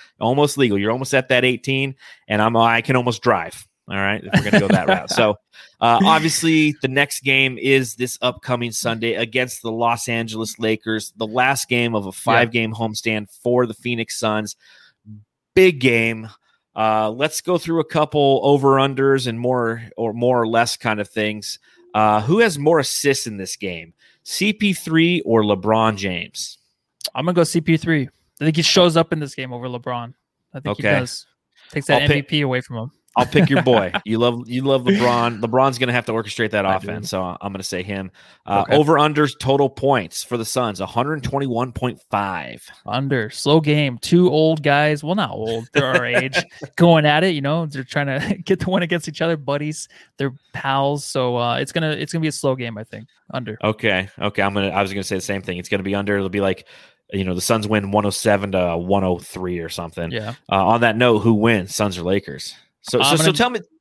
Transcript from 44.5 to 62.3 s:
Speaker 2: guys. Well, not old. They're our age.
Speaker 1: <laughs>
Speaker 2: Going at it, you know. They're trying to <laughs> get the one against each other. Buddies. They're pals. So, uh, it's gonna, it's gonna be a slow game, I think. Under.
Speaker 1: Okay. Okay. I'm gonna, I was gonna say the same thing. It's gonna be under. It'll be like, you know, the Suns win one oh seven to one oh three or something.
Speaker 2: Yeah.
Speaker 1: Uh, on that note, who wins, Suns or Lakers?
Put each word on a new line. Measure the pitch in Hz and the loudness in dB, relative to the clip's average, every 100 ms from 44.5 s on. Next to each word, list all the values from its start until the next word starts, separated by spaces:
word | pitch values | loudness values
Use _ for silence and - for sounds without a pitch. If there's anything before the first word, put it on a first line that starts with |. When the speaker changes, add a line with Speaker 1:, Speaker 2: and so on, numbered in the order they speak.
| 156 | 2
Speaker 2:
guys. | 147 143 151 147 | 2 2 2 0
Well, | 147 196 | -2 -4
not | 156 | -4
old. | - 110 113 117 | -6 -6 -6 -4
They're | 147 131 | 0 2
our | 127 120 | 2 0
age. | 123 131 135 - - | 0 0 -2 -6 -8
Speaker 1:
<laughs> | - - | -12 2
Speaker 2:
Going | 170 160 151 | 6 6 6
at | 151 | 4
it, | 185 | 2
you | 156 | 0
know. | 139 160 160 | -2 -2 -4
They're | 139 | -8
trying | 127 151 143 | -6 -4 -2
to | 135 - 190 | -2 -4 -4
<laughs> | - | -2
get | 190 | -2
the | - | 0
one | 185 | -2
against | 170 170 160 | 0 -4 -6
each | 143 | -4
other. | 165 160 | -2 -2
Buddies. | 135 143 151 156 - _ _ - | -4 -4 -4 -8 -12 _ _ -6
They're | 139 131 _ | -6 -6 _
pals. | - 139 135 139 143 | -8 -2 0 0 -2
So, | - 135 123 123 | -4 -2 0 0
uh, | 120 120 | 0 -2
it's | 139 | -4
gonna, | 165 156 | -4 -4
it's | 151 151 | -4 -6
gonna | 165 | -4
be | 160 | -4
a | |
slow | - 139 131 | -2 -2 -2
game, | 120 107 | -6 -10
I | |
think. | 113 107 110 _ - | -12 -16 -18 _ -12
Under. | 131 110 107 | -10 -8 -4
Speaker 1:
Okay. | 104 110 113 92 95 - | -2 0 0 0 -2 -6
Okay. | 104 101 | -4 0
I'm | 101 | 0
gonna, | 101 98 | 0 0
I | 87 | 0
was | 98 | -2
gonna | 98 | -4
say | 95 95 | -6 -6
the | |
same | - 98 | -4 -6
thing. | 92 90 | -6 -10
It's | 90 | -4
gonna | 101 | -4
be | 95 101 | -2 -4
under. | 101 101 | 0 -2
It'll | 95 | -2
be | 101 | -2
like, | 98 92 - - - _ _ | -2 -2 -8 -20 -20 _ _
you | 98 | -4
know, | 92 | -2
the | 90 | -2
Suns | - 113 107 | 0 0 0
win | 107 98 | -2 0
one | 104 101 | 0 0
oh | |
seven | - 110 101 101 | 0 2 2 0
to | 92 87 85 | -2 0 -2
one | 87 98 | 0 0
oh | 95 87 | 2 -2
three | - 95 92 87 | -6 -10 -8 -6
or | 80 | -8
something. | - 85 - 85 | -10 -10 -8 -8
Speaker 2:
Yeah. | 117 107 117 - | -8 -10 -12 -4
Speaker 1:
Uh, | 98 95 | 0 2
on | 117 | 4
that | 117 110 | 2 4
note, | 123 107 | 4 4
who | 110 | 4
wins, | 107 113 110 92 | 4 4 0 -2
Suns | - 104 90 | -4 -4 -4
or | |
Lakers? | 87 101 - | -2 -2 -2